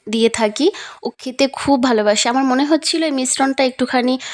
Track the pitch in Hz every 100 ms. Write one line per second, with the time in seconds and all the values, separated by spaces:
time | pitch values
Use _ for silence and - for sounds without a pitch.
0 | - 220 226 226 214 214 320 - - -
1 | - - 262 254 269 - - 277 254 226
2 | 208 208 247 254 269 254 294 311 - 339
3 | 320 269 254 - 269 269 262 254 247 262
4 | 247 262 -